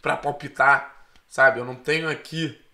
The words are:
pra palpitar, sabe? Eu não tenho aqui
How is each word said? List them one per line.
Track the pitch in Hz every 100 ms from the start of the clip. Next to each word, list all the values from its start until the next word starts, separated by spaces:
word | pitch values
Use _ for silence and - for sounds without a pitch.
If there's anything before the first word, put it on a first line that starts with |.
pra | - -
palpitar, | 143 135 139 - 135 139 - - - - _
sabe? | - 131 123
Eu |
não | 123 123
tenho | - 156 160
aqui | 147 - 160 156 117 _